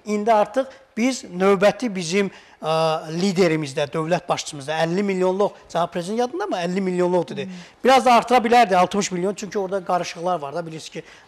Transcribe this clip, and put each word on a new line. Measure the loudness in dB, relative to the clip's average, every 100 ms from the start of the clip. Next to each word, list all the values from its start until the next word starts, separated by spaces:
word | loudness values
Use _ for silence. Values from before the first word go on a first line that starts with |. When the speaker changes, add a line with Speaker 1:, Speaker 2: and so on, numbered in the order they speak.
| -6
Speaker 1:
indi | -2 2
artıq | 4 2 0 -4 -8 _ -2
biz | -2 -2
növbəti | -8 0 2 4 4 2 -4 -4
bizim, | -2 0 -2 -4 -20 -10
ə, | -2 0 0 -2 -4 -2
liderimizdə, | -2 2 2 2 -2 -4 -4
dövlət | -4 -2 -2 -2
başçımızda, | -6 -6 -10 -8 -4
əlli | -2 0
milyonluq, | 0 0 0 2 0 -2 -8
cənab | -4 -4
prezident | -4 -6 -4
yadındamı? | -4 -4 -6 -4
Əlli | -2 -2 -2
milyonluqdur | 0 2 2 -2 -6
dedi. | -10
Speaker 2:
Hmm. | -12 -18 _
Speaker 1:
Biraz | 4 4 6
da |
artıra | 4 6 2
bilərdi, | 4 4 6 4
altmış | 2 0 -2
milyon. | -2 -4
Çünki | -4 -6 -6
orada | -4 -4 -2
qarışıqlar | -2 -2 -6 -4 -4
var | -4 -8
da, | -8
bilirsiniz | -12 -14
ki, | -16 -16 -20